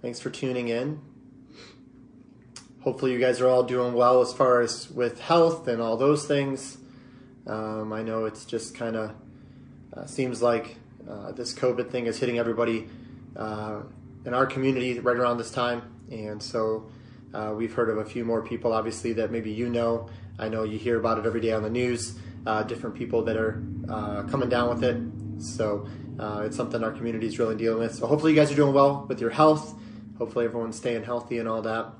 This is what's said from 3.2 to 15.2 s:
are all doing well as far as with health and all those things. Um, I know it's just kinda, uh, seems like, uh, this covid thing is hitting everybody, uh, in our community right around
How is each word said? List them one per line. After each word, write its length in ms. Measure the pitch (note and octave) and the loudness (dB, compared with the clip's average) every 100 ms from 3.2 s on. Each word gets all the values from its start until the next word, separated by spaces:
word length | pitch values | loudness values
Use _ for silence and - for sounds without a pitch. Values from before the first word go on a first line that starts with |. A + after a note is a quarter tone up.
| B2+ A#2 | 2 4
are 60 | B2+ | 6
all 160 | B2+ | 6
doing 320 | B2 B2 B2 A#2+ | 4 2 0 6
well 260 | B2 B2+ | 8 8
as 100 | B2 | 4
far 280 | - B2+ B2 | 4 6 6
as 260 | A#2 - - | 4 -2 -8
with 280 | C3 A#2+ - | -2 -2 -2
health 480 | - E3+ E3 E3 - | 4 6 6 4 -2
and 140 | A#2 | 0
all 160 | A#2 A2+ | 0 4
those 300 | C#3 D3 D3 | 4 4 4
things. 500 | C#3+ C#3 C3+ - - - - - - - - - | 0 0 -4 -8 -16 -20 -20 -20 -20 -20 -18 -8
Um, 440 | G#2+ A2 A2 G#2+ | -6 -4 -6 -6
I 120 | G#2+ | -6
know 220 | A2+ A2 A2 | -4 -2 -2
it's 200 | G#2+ - | -6 -6
just 320 | A2+ - - | -6 -6 -8
kinda, 380 | A#2 A2+ G#2+ - - - - - - - - - | -4 -4 -6 -8 -18 -20 -20 -20 -20 -20 -18 -14
uh, 80 | - | -10
seems 380 | - B2+ A2+ | -4 -2 2
like, 340 | A#2+ A#2 - - - - - | 2 2 -2 -14 -20 -20 -16
uh, 220 | G#2 - | -14 -12
this 240 | - A#2+ - | -10 -10 0
covid 340 | B2+ A#2+ A#2+ | 0 0 -2
thing 160 | B2+ A#2 | -2 -2
is 140 | A2 | -2
hitting 180 | B2 A#2+ | 0 0
everybody, 500 | A#2 A2+ A#2 A2+ - - - - - - | 0 2 0 0 -6 -16 -18 -18 -16 -10
uh, 440 | G#2+ G#2+ G#2+ G#2+ - - - - - | -8 -6 -8 -8 -12 -18 -20 -14 -4
in 100 | B2 | 2
our 100 | C3 | 2
community 540 | C3+ C3 B2+ B2+ A#2+ | 2 2 2 0 0
right 180 | A#2+ | 2
around 220 | A#2+ | 2